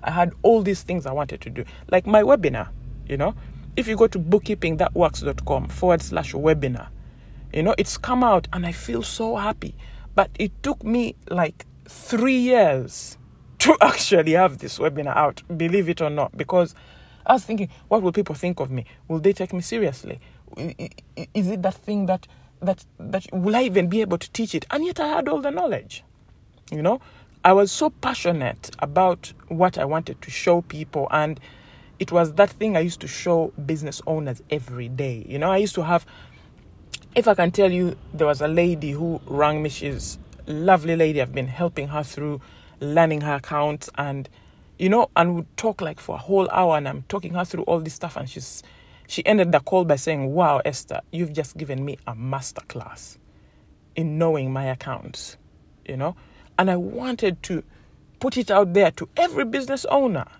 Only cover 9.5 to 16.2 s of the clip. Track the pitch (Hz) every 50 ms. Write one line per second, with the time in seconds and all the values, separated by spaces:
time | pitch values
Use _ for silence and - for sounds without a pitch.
9.5 | 220 - - - - - - - - - - - - - 196 - - - 196 196
10.5 | - - - 277 294 - - 220 226 240 240 - - - - - - 180 175 151
11.5 | - - - - - - - - - - - - - 226 226 269 262 254 247 247
12.5 | 254 240 202 165 143 131 123 123 - - - - - - - - - - - -
13.5 | - - - 254 320 - 202 - - - - - 202 175 156 160 160 175 185 185
14.5 | 135 - - - - - 143 156 147 143 147 143 - - 151 147 139 - - -
15.5 | 175 160 165 165 170 202 190 160 175 - 165 156 147 147